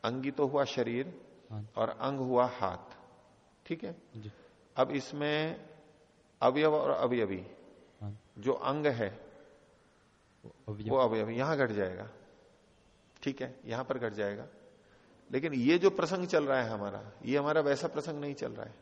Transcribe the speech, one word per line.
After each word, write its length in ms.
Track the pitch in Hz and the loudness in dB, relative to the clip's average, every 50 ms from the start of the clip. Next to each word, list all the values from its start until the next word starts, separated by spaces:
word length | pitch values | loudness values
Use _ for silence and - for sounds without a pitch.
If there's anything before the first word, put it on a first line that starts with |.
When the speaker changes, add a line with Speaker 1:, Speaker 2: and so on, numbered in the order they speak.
| - | -2
Speaker 1:
अंगी 260 | 110 120 131 131 139 | -2 -2 -2 -4 -4
तो 160 | 135 147 147 | 0 0 0
हुआ 180 | 135 143 143 139 | 2 2 2 0
शरीर 540 | 131 - - 120 113 117 120 135 180 175 - - - - - - - | 0 0 -2 0 0 0 -2 -2 -4 -8 -16 -20 -20 -20 -20 -18 -12
Speaker 2:
हाँ। 180 | 110 107 104 107 _ | -12 -12 -12 -8 _
Speaker 1:
और 140 | 110 113 110 | -2 -2 -2
अंग 280 | - - - 135 139 139 | 0 -2 -4 -4 -2 -2
हुआ 240 | 131 127 127 120 123 123 - | -2 2 4 4 4 4 2
हाथ, 440 | - 101 95 90 - - - - - - - - - - - - _ _ _ _ _ _ | -2 -2 -2 -2 -4 -12 -16 -20 -20 -20 -20 -20 -20 -20 -20 -20 _ _ _ _ _ _
ठीक 180 | - 165 160 - | -8 -8 -6 -6
है 100 | - 170 160 - - - | -10 -10 -12 -18 -18 -18
Speaker 2:
जी। 140 | 113 107 107 - - - - - _ _ _ _ | -14 -14 -14 -16 -16 -20 -20 -20 _ _ _ _
Speaker 1:
अब 140 | - 131 135 139 | 0 0 2 2
इसमें 760 | 143 127 - - 143 147 147 151 151 156 160 175 - - - - - - - - _ _ _ _ _ _ _ _ _ | -4 -4 -4 -6 -4 -2 0 2 2 0 -2 -4 -8 -12 -20 -20 -20 -20 -20 -20 _ _ _ _ _ _ _ _ _
अवयव 340 | - 123 127 147 151 156 151 | 2 4 4 6 4 4 4
और 160 | 151 131 139 143 | 4 4 2 2
अवयवी 520 | - - 123 123 120 110 98 95 95 92 - - - - - - - - - _ _ | 2 2 2 2 2 2 0 -2 -6 -8 -10 -16 -20 -20 -20 -20 -20 -20 -20 _ _
Speaker 2:
हाँ। 180 | 107 101 104 107 _ _ _ - | -10 -10 -10 -12 _ _ _ -4
Speaker 1:
जो 140 | 104 127 135 | 0 0 0
अंग 340 | - - 127 139 151 151 147 | 2 2 0 0 2 2 2
है 200 | 131 117 113 98 92 - - - - - - - - - _ _ _ _ _ _ _ _ _ _ _ _ _ _ _ _ _ | 2 2 -2 -2 -4 -8 -18 -20 -20 -20 -20 -20 -20 -20 _ _ _ _ _ _ _ _ _ _ _ _ _ _ _ _ _
Speaker 2:
वो 100 | 117 - _ _ - | -20 -20 _ _ -10
अवयव। 220 | 107 104 107 107 | -10 -6 -2 0
Speaker 1:
वो 80 | 131 135 | 4 4
अवयव 320 | 131 117 110 110 107 107 | 4 4 4 2 0 0
यहां 260 | 117 120 131 147 160 | 0 -2 0 0 2
घट 160 | 139 135 117 107 | 2 2 0 2
जाएगा, 360 | 101 98 92 92 92 104 107 - - - - - - _ _ _ _ _ _ _ _ _ _ _ _ _ _ _ - - | 0 0 -2 -2 -6 -10 -12 -14 -18 -20 -20 -20 -20 _ _ _ _ _ _ _ _ _ _ _ _ _ _ _ -6 -6
ठीक 200 | 143 135 135 127 | -6 -4 -4 -8
है, 120 | 123 123 - - | -10 -10 -14 -8
यहां 180 | 104 113 120 131 | -6 -4 -4 -2
पर 140 | - 135 127 | -2 -4 -2
घट 140 | 117 113 104 | -2 -4 -2
जाएगा। 320 | 101 104 101 101 104 127 - - - - - - _ _ _ - - - - - _ - - | -2 -2 -2 -2 -4 -10 -14 -16 -20 -20 -20 -20 _ _ _ -20 -20 -20 -20 -20 _ -16 -4
लेकिन 240 | - 135 143 165 143 | -4 -2 -2 0 -2
ये 240 | 131 120 135 165 180 | 2 4 6 6 6
जो 120 | 175 196 | 6 4
प्रसंग 360 | 190 - 175 151 185 185 180 | 4 4 0 0 0 -2 -2
चल 180 | 180 190 160 151 | 2 2 2 4
रहा 160 | 135 135 131 | 4 2 2
है 80 | 123 113 | 2 0
हमारा, 420 | 110 104 101 101 98 104 104 107 - - - | -2 -4 -4 -4 -6 -8 -12 -12 -18 -10 -4
ये 140 | 113 131 147 | 0 0 2
हमारा 220 | 139 147 151 160 | 2 4 2 2
वैसा 280 | 151 143 139 139 - 170 | 4 4 2 2 0 -4
प्रसंग 320 | - 156 147 160 156 147 | -4 -4 -6 -4 -6 -6
नहीं 140 | 143 143 139 | -6 -8 -6
चल 180 | 143 - - 113 | -6 -6 -8 -8
रहा 140 | 110 110 | -8 -12
है। 80 | 110 110 - | -12 -14 -20